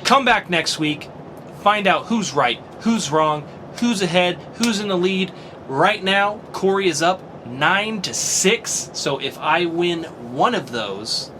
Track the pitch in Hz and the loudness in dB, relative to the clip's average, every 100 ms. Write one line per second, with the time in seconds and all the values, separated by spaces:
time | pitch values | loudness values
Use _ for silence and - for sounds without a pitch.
0 | - 262 247 220 - 175 151 - 156 147 | 4 4 6 2 2 -2 0 -2 -2 -2
1 | - - - - - - - 208 196 165 | -8 -16 -16 -16 -16 0 2 4 4 2
2 | - 226 190 143 123 110 - - - 226 | 2 -2 0 2 2 2 -6 -6 0 0
3 | - 156 156 151 147 - - - 240 208 | 2 2 4 2 -4 -14 -16 -2 0 2
4 | 170 170 180 175 - - 233 202 208 185 | 2 4 2 0 -8 -4 -2 0 0 2
5 | 180 190 190 - - - - 135 175 208 | 2 2 0 -4 -16 -16 -8 2 4 4
6 | 190 196 202 214 - - 190 196 190 151 | 2 2 2 0 -10 -2 0 2 2 2
7 | 165 185 - - 120 127 151 190 208 220 | 2 0 -4 -14 -12 0 2 4 0 -4
8 | 180 127 - - 185 226 - - - - | -6 -4 -2 2 2 2 0 -6 -6 -6
9 | - 139 131 123 143 160 175 165 175 170 | -4 -2 -4 -4 0 2 2 0 0 0
10 | 165 - 120 123 202 226 131 120 104 98 | -6 -12 -10 0 2 2 -2 -4 -4 -6
11 | 107 - - | -4 -4 -4